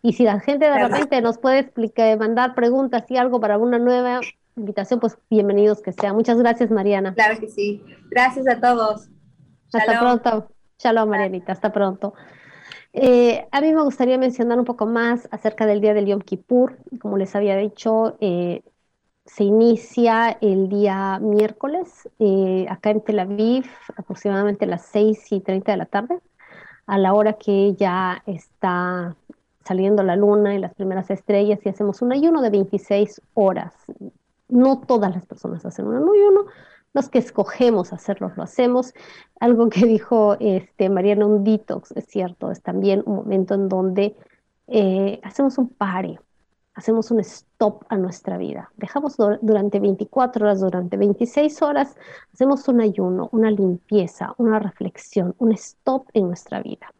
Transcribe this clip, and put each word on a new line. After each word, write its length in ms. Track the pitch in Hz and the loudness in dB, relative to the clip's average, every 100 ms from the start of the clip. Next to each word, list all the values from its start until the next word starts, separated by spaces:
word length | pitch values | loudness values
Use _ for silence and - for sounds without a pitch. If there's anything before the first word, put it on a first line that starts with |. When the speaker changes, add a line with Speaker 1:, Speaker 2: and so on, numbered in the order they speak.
Speaker 1:
Y 120 | 240 | 0
si 100 | - | 2
la 160 | 233 202 | 2 2
gente 260 | - 285 302 | -2 2 4
de 60 | |
Speaker 2:
Claro. 180 | 277 240 | 4 0
Speaker 1:
repente 320 | 269 294 262 | 0 0 0
nos 160 | 233 233 | 0 0
puede 220 | 269 262 | 0 0
explicar, 580 | 269 - 220 - 226 220 | 0 -4 -4 2 2 2
mandar 340 | 220 226 247 | 0 0 0
preguntas 560 | 247 233 262 269 247 226 | 0 0 2 0 -4 -2
y 80 | 254 | -2
algo 220 | 254 247 | 0 0
para 180 | 214 208 | 0 0
una 220 | 240 240 | 2 2
nueva 400 | 240 247 247 247 233 _ _ - | 2 0 0 -4 -8 _ _ -12
invitación, 440 | 202 202 196 247 | -8 -8 -4 -2
pues 180 | 233 - _ | -2 -6 _
bienvenidos 520 | 214 202 202 208 208 | 2 2 2 2 2
que 100 | 190 | -6
sean. 220 | 180 202 208 | -6 -2 0
Muchas 220 | 226 233 | 2 2
gracias, 340 | 240 233 233 | 2 2 0
Mariana. 420 | 214 196 196 190 | 0 0 0 -2
Speaker 2:
Claro 260 | 190 214 220 | 0 0 0
que 100 | 220 | -8
sí. 340 | - 202 208 - - - | -6 -6 -6 -14 -20 -4
Gracias 380 | 247 254 262 262 | 0 0 2 -2
a 120 | 240 | 2
todos. 500 | 247 240 220 214 - _ _ _ _ _ _ | 2 2 0 -4 -12 _ _ _ _ _ _
Speaker 1:
Hasta 200 | 226 214 | -2 2
Speaker 2:
Shalom. 260 | 233 247 240 | 2 2 2
Speaker 1:
pronto. 260 | 240 220 - - _ _ | 0 -2 -6 -20 _ _
Shalom, 320 | 247 226 214 | 0 2 0
Marianita. 420 | 202 196 185 175 | -2 -4 -6 -8
Hasta 180 | 190 214 | -4 -4
pronto. 420 | 208 196 190 202 - - - - - - - _ | 0 -2 -2 -10 -12 -20 -20 -20 -20 -20 -20 _
Eh, 540 | - 262 247 240 226 - | 0 4 6 4 0 -2
a 100 | 277 | 0
mí 100 | 311 | 2
me 100 | 311 | 2
gustaría 340 | 294 277 247 254 | 0 0 0 2
mencionar 420 | 254 247 240 240 | 0 -2 -2 0
un 60 | 247 | -2
poco 200 | 240 220 | -4 -2
más 400 | 233 233 240 - | 0 0 -2 -6
acerca 340 | 214 220 214 220 | -6 -6 -2 0
del 140 | 208 | 2
día 140 | 208 | 2
del 140 | 208 202 | 2 0
Yom 120 | 202 | -2
Kippur. 580 | - 190 _ 247 262 262 - 247 | -4 -10 _ 2 2 -4 -18 -12
Como 160 | 208 196 | -6 -4
les 160 | 190 202 | -4 -2
había 180 | 202 196 | 0 0
dicho, 600 | 208 208 226 220 226 - | -2 -4 -2 0 0 -2
eh, 440 | 208 175 175 175 _ _ _ _ _ _ _ | -4 -2 -4 -6 _ _ _ _ _ _ _
se 200 | - 202 | -2 2
inicia 920 | 220 233 226 - - 233 226 233 220 | 4 4 2 -2 0 2 2 0 0
el 260 | 214 190 190 | 0 0 0
día 500 | 202 208 190 196 190 | 0 0 0 -4 -4
miércoles, 880 | 214 208 214 214 277 330 359 _ - _ | 0 2 0 -2 -6 -6 -8 _ -20 _
eh, 460 | 208 190 190 185 185 | 0 2 0 -2 -4
acá 200 | 190 214 | -4 -2
en 100 | 214 | -2
Tel 200 | 214 208 | -2 -4
Aviv, 440 | 185 202 220 254 254 - - - | -2 -2 0 0 -4 -16 -20 -18
aproximadamente 680 | - 185 208 196 208 202 196 | -14 -8 -4 0 -2 -2 -4
a 20 | |
las 140 | 170 | -6
seis 500 | - 214 214 214 _ | -4 0 2 0 _
y 80 | 196 | -6
treinta 320 | 190 190 - | -2 -4 -2
de 60 | 180 | -4
la 80 | 175 | -2
tarde, 340 | 202 240 359 _ _ _ - - - - | -6 -4 -8 _ _ _ -20 -20 -20 -4
a 120 | 196 | 0
la 160 | 190 | 2
hora 200 | 208 214 | 4 2
que 420 | 214 - 196 202 190 | 0 -2 2 2 0
ya 480 | 196 180 185 - - | -2 -2 -4 -6 -10
está 880 | 165 _ _ 190 180 180 180 175 170 _ - _ _ | -14 _ _ -4 -2 -4 -4 -8 -12 _ -20 _ _
saliendo 400 | - 185 196 208 | -6 -2 2 2
la 140 | 190 180 | 2 2
luna 360 | 208 208 202 | 4 4 2
y 60 | 202 | -2
las 140 | 180 | -6
primeras 360 | - 190 190 185 | -8 -6 -6 -6
estrellas, 480 | 196 - 202 208 202 | -8 0 0 2 0
y 60 | 202 | -4
hacemos 320 | 196 208 196 | -4 -4 -2
un 100 | 247 | -2
ayuno 300 | 269 320 320 | 2 2 2
de 80 | 240 | 2
veintiséis 720 | 202 190 196 - 202 208 - _ - | 0 0 -4 -2 0 0 -4 _ 0
horas. 380 | 196 180 175 _ - - 202 _ _ _ _ | 2 0 -8 _ -20 -18 -18 _ _ _ _
No 300 | 247 262 262 | 4 4 2
todas 340 | - 240 196 180 | 0 0 0 -4
las 100 | - | -10
personas 400 | - - 175 180 | -14 -12 -10 -12
hacen 220 | 175 208 | -10 -6
un 80 | 240 | -2
ayuno, 520 | 320 415 403 392 403 - - - _ | 2 6 6 4 2 -12 -20 -20 _
los 140 | 277 277 | -4 0
que 120 | 254 | -2
escogemos 760 | 240 - 196 - 247 214 175 | -2 -4 -4 2 2 2 -2
hacerlos 420 | 180 - 196 185 180 | -10 -8 -8 -8 -10
lo 80 | |
hacemos. 500 | 175 - 247 247 254 - - - _ _ | -8 -2 0 0 -2 -12 -20 -20 _ _
Algo 300 | 233 233 233 | 2 4 2
que 160 | 185 233 | 4 4
dijo, 500 | 214 - 233 208 202 | 4 2 2 2 2
este, 480 | 214 190 - _ 190 | 0 -2 -4 _ 0
Mariana, 360 | 190 196 208 208 | 2 2 2 2
un 200 | 214 202 | 2 2
detox, 460 | 214 - 185 - | 0 -2 -12 -10
es 120 | - - | -14 -8
cierto, 440 | 208 180 180 190 | -6 -8 -8 -10
es 100 | 180 | -8
también 400 | - 180 196 196 - | -8 -2 0 0 -2
un 100 | 196 | -6
momento 380 | - 196 185 | -2 -2 0
en 160 | 202 196 | -2 -2
donde, 440 | 190 185 185 202 208 _ _ _ _ - | -2 -2 0 -2 -6 _ _ _ _ -2
eh, 540 | 220 190 185 196 214 | 0 2 0 -2 -6
hacemos 340 | 196 - 277 269 | -12 -2 -2 0
un 120 | 247 | -4
pare, 500 | _ 202 185 175 165 _ _ _ _ _ - | _ -6 -4 -8 -12 _ _ _ _ _ -10
hacemos 340 | - 226 220 | -2 -2 0
un 120 | 175 | -2
stop 640 | 196 - _ _ 208 208 - | -2 -14 _ _ -2 -2 -8
a 80 | 202 | -4
nuestra 420 | 185 170 - 180 | -4 -8 -10 -8
vida. 340 | 180 - - - | -8 -12 -16 -16
Dejamos 400 | 208 285 285 277 | -8 -6 -6 -2
dur-, 220 | 208 208 | 0 0
durante 380 | 220 214 202 202 | 0 0 0 0
veinticuatro 640 | 202 190 214 - 247 247 208 | 0 -2 -4 -2 -2 0 0
horas, 140 | 196 | 0
durante 380 | 190 180 180 196 | -2 -4 -6 0
veintiséis 640 | 202 202 240 - 302 302 | 0 0 -2 0 0 0
horas, 340 | 294 285 277 - - - _ | -2 0 -4 -8 -20 -20 _
hacemos 340 | _ 262 269 - | _ 0 2 2
un 140 | 240 | 2
ayuno, 480 | 220 190 185 185 226 | 2 0 -2 -2 -2
una 180 | 226 220 | 0 0
limpieza, 840 | 208 190 180 _ 208 175 - 185 - | 2 0 -2 _ 0 0 -6 -12 -2
una 220 | 226 214 | 0 0
reflexión, 720 | 202 - 190 - - 208 180 - | -2 -8 -10 -10 -6 -4 -4 0
un 160 | 226 | 0
stop 560 | 202 - _ - 262 262 | 0 -6 _ -4 -4 -2
en 160 | 220 185 | -2 -2
nuestra 340 | 175 - - | -6 -10 -10
vida. 320 | - - - | -10 -14 -18